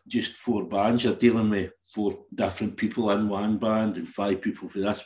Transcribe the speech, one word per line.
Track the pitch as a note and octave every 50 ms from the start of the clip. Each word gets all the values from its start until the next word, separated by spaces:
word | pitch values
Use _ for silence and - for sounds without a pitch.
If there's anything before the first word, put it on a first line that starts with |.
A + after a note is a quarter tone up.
| _
just | - - A#2+ A2+ - -
four | - - B2 A2+ G2+ F2+
bands, | E2+ G2 G2 G#2 A2+ A#2+ A#2+ B2
you're | A2 -
dealing | - A#2+ A#2 A2 A2+ A2 G#2+
with | G#2 G2 F#2 - - _ _
four | _ - A2 G#2 G2 F#2 - - - -
different | - G#2 G2 - - A2 G2+ -
people | - A2 G#2 - A#2+ A2 G#2
in | G2+ G#2 G#2+ G#2
one | G2 G2+ G#2 G#2+ G#2+
band | - A#2 A2 G#2+ A2 A2 G#2+ F#2+
and | F2+ E2
five | - - - G2+ G2+ F#2+ -
people | - G#2+ - - -
for | E2 - G2
this | G2 G#2 G#2 - -